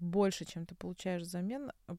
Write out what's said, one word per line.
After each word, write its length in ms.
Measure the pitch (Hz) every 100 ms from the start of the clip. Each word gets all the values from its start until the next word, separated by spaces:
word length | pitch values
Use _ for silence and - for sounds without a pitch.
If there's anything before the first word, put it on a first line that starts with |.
больше, 440 | 175 190 196 -
чем 220 | - - 170
ты 80 |
получаешь 480 | - 180 180 185 180
взамен, 480 | 170 175 185 262 277 -
э, 80 | -